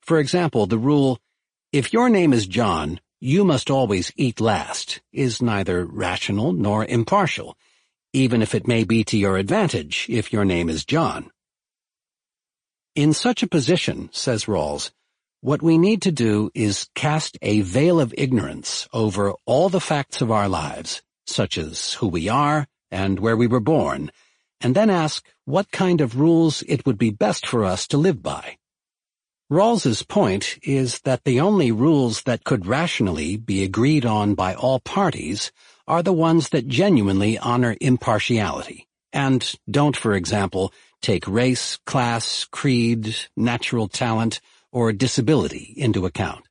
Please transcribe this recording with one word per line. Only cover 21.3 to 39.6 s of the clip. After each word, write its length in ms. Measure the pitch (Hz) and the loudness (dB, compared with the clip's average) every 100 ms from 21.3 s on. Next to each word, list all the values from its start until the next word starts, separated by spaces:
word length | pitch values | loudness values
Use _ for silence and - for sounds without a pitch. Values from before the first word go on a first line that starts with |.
| - 101 - | -4 -4 -4
as 380 | 78 - - | -8 -8 -8
who 140 | - 113 | -4 -2
we 200 | 85 85 | -2 0
are 400 | 127 147 151 143 _ _ | 2 2 0 -4 _ _
and 300 | 95 98 95 | -6 -2 0
where 180 | 110 113 | 0 2
we 80 | 120 | 2
were 140 | 123 | 2
born, 520 | 110 156 76 - 147 _ _ _ _ _ | 2 2 0 -4 -8 _ _ _ _ _
and 140 | 123 | 0
then 160 | 131 220 | 2 4
ask 340 | 185 156 - _ _ - | 2 0 -4 _ _ -4
what 260 | 156 202 | -2 -2
kind 300 | - 190 160 | 0 2 2
of 180 | 135 120 | 0 2
rules 440 | 156 165 165 - | 4 4 4 0
it 200 | - - - | -4 -2 -2
would 100 | 104 | 0
be 140 | 113 | 0
best 340 | 104 208 - - | 0 -2 -2 -2
for 180 | 120 | 0
us 220 | 98 90 - | 0 -2 -2
to 100 | 143 | 2
live 260 | 175 143 | 2 0
by. 320 | - 71 - - _ _ _ _ _ _ _ _ _ | -6 -10 -12 -18 _ _ _ _ _ _ _ _ _
Rawls's 520 | 151 214 233 139 110 | 2 4 2 0 -2
point 560 | - 208 143 95 - - | -2 0 2 0 -4 -8
is 380 | - 139 127 - - | -2 0 0 -4 -2
that 180 | 131 | -2
the 160 | - 123 | 0 2
only 320 | 180 208 131 | 4 2 2
rules 500 | 110 139 151 123 110 | 2 4 4 2 -2
that 220 | - 117 | -4 -4
could 240 | - 123 90 | -2 -2 0
rationally 680 | 127 170 - 101 78 76 104 | -2 -2 0 -2 -2 -4 -6
be 280 | 113 95 | -4 -2
agreed 420 | 95 95 127 151 120 | -2 0 2 2 2
on 300 | 107 104 98 | 0 0 0
by 180 | 92 | -2
all 260 | 92 127 131 | 0 0 0
parties 720 | - - 190 - - 104 - _ - _ - | -2 0 0 -2 -6 -6 -8 _ -20 _ -4
are 160 | 165 | -2
the 100 | 175 | 2
ones 360 | 175 165 165 139 | 2 4 2 2
that 180 | 156 127 | -2 -2
genuinely 680 | 123 196 151 101 95 101 110 | 0 4 4 4 2 2 0
honor 360 | 120 120 123 107 | -2 0 0 0
impartiality, 1080 | 135 127 - 110 - 113 98 - - - - _ _ | 0 2 2 0 2 0 0 -4 -10 -16 -20 _ _
and 440 | 143 135 131 - - | -2 2 2 0 -10